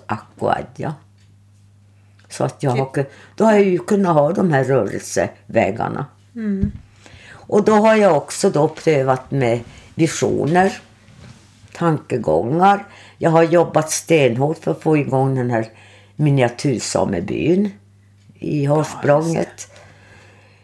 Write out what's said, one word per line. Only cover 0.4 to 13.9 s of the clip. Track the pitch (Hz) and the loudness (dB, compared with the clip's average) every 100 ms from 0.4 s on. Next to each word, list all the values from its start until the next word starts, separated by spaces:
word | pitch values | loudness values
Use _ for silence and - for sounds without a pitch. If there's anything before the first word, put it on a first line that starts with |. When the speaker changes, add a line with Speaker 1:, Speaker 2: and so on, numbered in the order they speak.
| 104 | -4
Speaker 1:
och | - | -4
Adja. | - - 143 151 _ _ _ _ _ _ _ _ _ _ _ _ - | -6 -10 -10 -12 _ _ _ _ _ _ _ _ _ _ _ _ -16
Så | - | -6
att | 135 - | -6 -4
jag | 143 | -2
Speaker 2:
Typ. | 123 | -2
Speaker 1:
har | 135 | -2
kun-, | 147 139 - - - | -4 -6 -10 -12 0
då | |
har | 220 | 2
jag | 208 | 4
ju | 196 175 | 4 0
kunnat | - 202 185 | 0 0 2
ha | 156 147 | 4 2
de | 214 190 | 2 0
här | 139 | 2
rörelsevägarna. | 127 135 98 98 - - 85 - - 113 95 107 90 - 143 _ _ | 2 0 0 -6 -6 -4 -4 -6 -6 0 0 -2 -6 -6 -10 _ _
Speaker 2:
Mm. | 233 214 196 202 - - _ - - - | -10 -6 -4 -4 -6 -20 _ -20 -20 -20
Speaker 1:
Och | - - 202 | -20 -2 0
då | 208 | 2
har | 214 220 220 | 4 4 4
jag | 202 147 | 4 2
också | - - 196 | -2 -2 0
då | 151 151 | 2 0
prövat | - 160 147 131 131 - | 0 0 2 2 -2 -2
med | 139 120 117 - - - | -2 0 -2 -6 -20 -12
visioner, | - 156 - 107 104 139 180 190 - - _ _ - - - - _ - | -2 -2 0 -2 0 0 2 2 -2 -14 _ _ -20 -20 -20 -20 _ -18
tankegångar. | - 170 147 - - - 78 110 160 190 202 - - - - | -4 -2 -2 -4 -6 -2 -2 0 2 2 2 -4 -20 -20 -4
Jag | 160 | 2
har | 165 | 4
jobbat | 165 170 165 156 147 | 4 4 2 0 -2